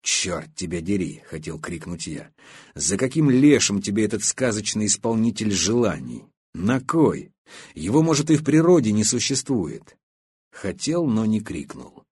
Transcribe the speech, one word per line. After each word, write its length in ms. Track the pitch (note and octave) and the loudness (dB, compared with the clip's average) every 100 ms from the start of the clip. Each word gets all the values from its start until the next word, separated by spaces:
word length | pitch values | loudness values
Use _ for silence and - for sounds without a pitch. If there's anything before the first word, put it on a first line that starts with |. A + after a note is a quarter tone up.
"Черт 520 | - - F#2 E2 D#2 | -4 -4 -4 -6 -10
тебя 260 | - F2+ E2+ | -12 -8 -8
дери", — 440 | E2 G2+ E2+ - - | -2 -2 -4 -8 -14
хотел 300 | D#2+ D#2 D#2+ | -14 -12 -12
крикнуть 480 | - E2+ F2 F2 - | -10 -12 -10 -12 -10
я. 240 | D2 - _ - - - - | -12 -14 _ -20 -20 -20 -6
"За 200 | - G2 | -4 -2
каким 320 | C3 D3+ D3+ | -2 0 2
лешим 540 | B2+ C#3+ C3 - G2+ | 6 6 6 2 -2
тебе 220 | G2 G#2 | -2 -2
этот 180 | G#2+ G#2 | 0 -2
сказочный 640 | G#2 - B2+ G#2+ G#2+ G#2+ G#2+ | -4 -2 -2 -2 -4 -4 -2
исполнитель 640 | G2+ A#2+ A2+ A#2 G2+ G#2+ | -2 -2 0 0 4 4
желаний? 760 | G2 F#2 A#2+ A2+ D#2+ B1 A#1 - _ _ | 4 2 4 2 0 -8 -14 -16 _ _
На 260 | - F#2+ C3 | -4 0 0
кой? 520 | C3 E3 C3+ D#2+ - _ _ - - | 0 4 4 2 -10 _ _ -20 -20
Его, 280 | - E2 C3+ | -8 0 2
может, 280 | D#3+ D3 D3+ | 4 2 2
и 60 | D3+ | 2
в 80 | |
природе 480 | D#3 D3+ E3 F3 G#2+ | 4 4 6 6 4
не 100 | G#2 | 2
существует". 960 | G#2+ B2 - C3+ - B2+ D#2+ - - _ _ _ _ _ _ | 2 0 -2 -4 -2 -2 -2 -8 -18 _ _ _ _ _ _
Хотел, 540 | - G2+ F2 - E3+ D#3+ | -10 -10 -6 -4 -2 0
но 200 | A2 A2 | 0 0
не 140 | A2 | -2
крикнул. 640 | G#2+ E2 C#2+ - - - _ | -4 -10 -10 -16 -18 -20 _